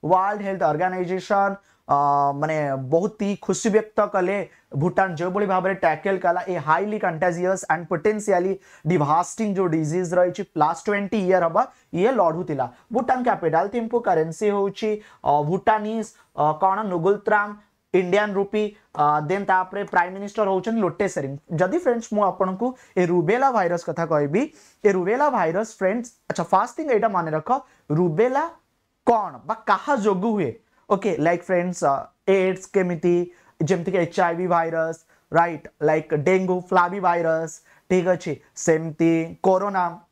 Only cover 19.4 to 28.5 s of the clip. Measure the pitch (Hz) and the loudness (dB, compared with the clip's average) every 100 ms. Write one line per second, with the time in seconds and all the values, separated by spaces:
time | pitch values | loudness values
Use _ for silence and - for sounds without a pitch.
19.4 | 196 185 185 202 196 180 175 190 202 214 | 2 0 0 -6 -2 0 0 -4 -10 -2
20.4 | 202 190 226 226 185 - 196 - 139 139 | 0 0 0 0 0 0 -2 -2 -6 -10
21.4 | _ 156 185 311 349 233 226 208 202 185 | _ 0 0 2 0 -2 -2 0 0 0
22.4 | 190 185 247 254 - - 175 175 160 240 | -2 -2 -4 -6 -6 -2 2 2 2 2
23.4 | 269 233 175 170 - 160 165 156 147 175 | 2 2 0 -2 -4 -4 0 0 2 0
24.4 | 311 - - _ 208 190 180 240 294 247 | -2 -8 -20 _ 0 2 0 0 0 2
25.4 | 165 175 220 - 190 226 240 _ _ - | 0 -2 -6 -2 -2 -2 -6 _ _ -6
26.4 | 165 190 240 - 311 226 220 190 160 156 | 2 2 0 -4 0 0 2 0 -2 -4
27.4 | 151 262 - _ _ 151 180 156 240 269 | -2 -4 -4 _ _ 0 0 2 0 0
28.4 | 330 | -4